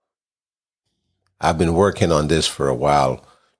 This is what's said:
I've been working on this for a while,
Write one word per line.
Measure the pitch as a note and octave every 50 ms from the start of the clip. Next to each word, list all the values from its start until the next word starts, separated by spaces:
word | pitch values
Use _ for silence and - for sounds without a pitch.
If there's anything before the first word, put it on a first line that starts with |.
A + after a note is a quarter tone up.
| _ _ _ _ _ _ _ _ _ _ _ _ _ _ _ _ _ _ _ _ _ _ _ _ _ _ _ -
I've | - D#2+ E2 D#2
been | F2 E2 E2
working | F2 G2+ G2+ F#2 - G#2+ E2 D#2+
on | D2+ D2+ D2
this | E2 D#2 D2+
for | - - - C2+ C#2
a | C2
while, | A#1+ C2 C#2+ D2 C#2+ C2+ C2 B1+ - - _ _ _ _ _ _ _